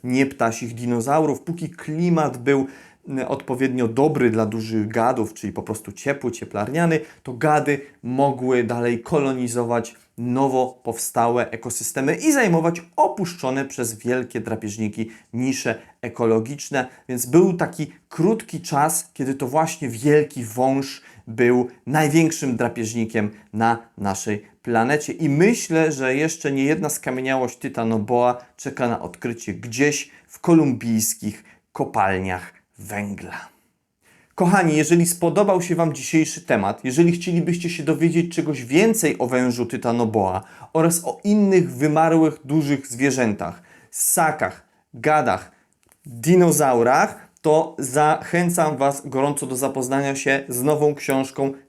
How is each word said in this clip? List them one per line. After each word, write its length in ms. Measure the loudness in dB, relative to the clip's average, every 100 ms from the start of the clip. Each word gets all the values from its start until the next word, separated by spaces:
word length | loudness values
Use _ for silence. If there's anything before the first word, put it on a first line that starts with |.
nieptasich 720 | -2 2 2 0 -2 -2 -8
dinozaurów. 640 | -6 -2 -2 2 2 2 -2
Póki 300 | -6 -8 -8
klimat 680 | -10 -8 0 2 2 0 -2
był, 280 | 2 2 0 -8 -20 _ -10
mm, 200 | -6 -4
odpowiednio 600 | -6 -6 -2 -2 0 -2
dobry 420 | 2 2 2 2
dla 160 | 2 0
dużych 420 | -4 -4 -2 -2
gadów, 460 | 0 0 0 -4
czyli 180 | -6 -10
po 100 | -8
prostu 300 | -8 -10 -12
ciepły, 400 | -8 -6 -4 -4
cieplarniany, 680 | -6 -8 -6 -4 0 0 0 -4 -16
to 100 | -14
gady 480 | -2 2 2 2 -2 -6 _
mogły 640 | -4 0 0 0 0 2
dalej 380 | 0 0 -2 -2
kolonizować 920 | -2 0 0 -2 -4 -2 -2 -2 -4 -12 _ -8
nowo 600 | -2 0 2 0 -2 -4
powstałe 680 | -8 -8 -4 0 2 2 -2
ekosystemy 640 | -6 -8 -8 -6 -2 -2 0
i 160 | 2
zajmować 500 | 2 4 2 2 -2 -4 0
opuszczone 680 | 0 0 -6 -4 -4 -4
przez 340 | -4 -6 -6 -4
wielkie 420 | -2 -2 -2 -6
drapieżniki 680 | -6 -6 -6 -6 -6 -6 -8 -12 _
nisze 460 | -4 -2 -2 -4 -6 -10 _
ekologiczne. 840 | -10 0 2 2 0 -8 -6 -4 -4 -8 -8
Więc 180 | -6 2
był 260 | 4 4
taki 400 | 2 -4 -6 -10 -12 _
krótki 520 | 0 0 0 -4 -12
czas, 500 | -2 0 2 0 -6
kiedy 200 | -6 -6
to 120 | -4 -2
właśnie 420 | 0 -2 -4 -8
wielki 560 | -2 4 4 4 -4
wąż 580 | -8 0 0 0 -4 -10 -20 -20 -8
był 420 | 2 4 4 0 -6 -2
największym 680 | 0 4 4 4 0 -4 -2
drapieżnikiem 760 | -2 -4 -4 -4 -2 -2 -2 -6 _
na 260 | 0 0 0 -6 -6
naszej 440 | -4 -4 -4 -6 -8 _
planecie. 500 | -2 0 2 0 -2
I 160 | -4 0
myślę, 640 | 2 2 2 0 0 2
że 240 | 0 0 0
jeszcze 360 | -2 -4 -4
nie 120 | 0
jedna 240 | 0 0 -2
skamieniałość 720 | -6 -6 -6 -2 -2 -2 -6
Tytanoboa 840 | -10 -4 -2 -2 0 2 2 0 -8 -14
czeka 320 | -10 -4 -4
na 120 | -4
odkrycie 540 | -8 -10 -8 -8 -8
gdzieś 560 | -10 -6 0 0 0 -8 -18 _
w 120 | -4
kolumbijskich 1040 | 4 6 6 0 0 0 0 -4 -8 -8 -14 _ _
kopalniach 800 | -6 -4 0 0 0 -2 -6 -8 -20 _ -20
węgla. 760 | -10 -8 -6 -8 -12 -16 -18 _ _ _ _ _ _ _ _
Kochani, 420 | 0 4 4 4 4
jeżeli 300 | 4 4 4
spodobał 560 | 2 0 2 4 2
się 120 | 0
Wam 200 | 0 0
dzisiejszy 460 | -2 0 2 2 -2
temat, 400 | -2 0 0 -2
jeżeli 280 | 0 4 4
chcielibyście 580 | 2 0 0 0 -2 -4
się 120 | -4
dowiedzieć 520 | -2 2 2 2 0
czegoś 300 | -2 -2 -4
więcej 540 | 0 4 4 4 0 0
o 80 | 0
wężu 400 | 2 2 0 -2
Tytanoboa 760 | -2 -2 0 2 2 0 -2 -8 -18 -4
oraz 320 | 2 2 2
o 160 | -4 -4
innych 480 | 2 4 6 4 2
wymarłych 640 | 0 0 4 4 4 2 0
dużych 420 | -2 0 0 -2 -4
zwierzętach, 760 | -2 0 2 0 -2 -6 -10 -18 -20 _
ssakach, 760 | -4 -2 2 0 0 -4 -6 _ _ _
gadach, 580 | -4 2 2 2 -2 -4 _ _ _ _ _ -18
dinozaurach, 1200 | -4 4 6 6 4 4 4 4 4 2 -2 -20 _
to 340 | 2 2 2 -6
zachęcam 960 | -2 2 2 2 0 0 0 2 0 2
Was 320 | 0 -2 -4
gorąco 380 | -2 0 -2 -6
do 100 | -4
zapoznania 600 | -4 -2 -2 -2 -2 -2
się 280 | 0 -2 -2
z 140 | -2
nową 320 | 0 2 0
książką 580 | 0 -2 -2 -2 -4 -4 -4